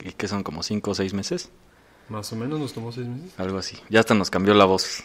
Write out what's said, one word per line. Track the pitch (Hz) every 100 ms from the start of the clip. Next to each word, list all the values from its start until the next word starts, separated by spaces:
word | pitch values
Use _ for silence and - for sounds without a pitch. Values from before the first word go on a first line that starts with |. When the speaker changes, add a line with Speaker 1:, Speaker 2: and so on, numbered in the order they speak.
Speaker 1:
¿Y | -
qué | - 101
son, | 101
como | 95 80
cinco | - 104 104
o |
seis | 98 95
meses? | 98 98 175 - _ _ _ _ _ -
Speaker 2:
Más | 107 104
o | 113
menos, | 127 156
nos | 135
tomó | - 117
seis | 120 120
meses. | 127 185 -
Speaker 1:
Algo | 95 95
así. | - - -
Ya | 110
hasta | 113
nos | 110 90
cambió | 92 98
la | 104 95
voz. | 95 - -